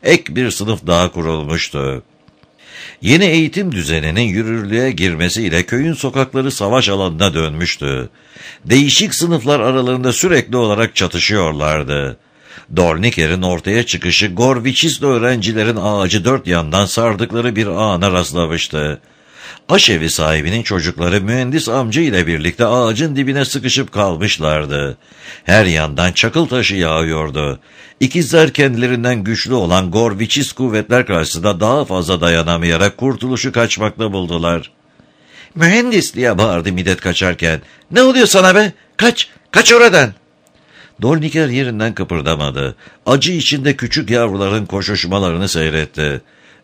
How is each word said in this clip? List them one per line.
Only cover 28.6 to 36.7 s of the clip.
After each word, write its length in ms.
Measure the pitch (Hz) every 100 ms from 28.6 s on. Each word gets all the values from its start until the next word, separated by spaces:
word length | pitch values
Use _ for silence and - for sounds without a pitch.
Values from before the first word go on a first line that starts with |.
| 139 117 123 123 123 120
güçlü 300 | 98 113 -
olan 360 | 127 87 92 90
Gorviçis 600 | 101 117 98 113 143 139
kuvvetler 540 | - 127 107 104 123 123
karşısında 540 | 87 78 82 101 90
daha 240 | 107 139
fazla 360 | 139 92 82 90
dayanamayarak 760 | 85 82 80 85 85 82 101 -
kurtuluşu 560 | 135 117 127 127 131
kaçmakta 600 | 120 113 - 107 92 110
buldular. 580 | 98 87 85 85 85 - _ _ _ _ _ _ - -
"Mühendis!" 600 | 160 170 220 240 220 -
diye 240 | - 123 98
bağırdı 340 | 110 87 90